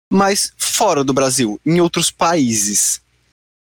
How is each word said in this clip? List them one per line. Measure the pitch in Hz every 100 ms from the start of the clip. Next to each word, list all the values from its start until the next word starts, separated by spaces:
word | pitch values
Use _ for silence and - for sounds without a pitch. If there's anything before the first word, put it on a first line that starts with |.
| -
Mas | 190 196 202 - -
fora | - - 214 147
do | 135
Brasil, | 135 135 127 110 104 151
em | 175
outros | 170 175 -
países, | - 170 170 123 110 101 101 - - _ _ _ _ _ _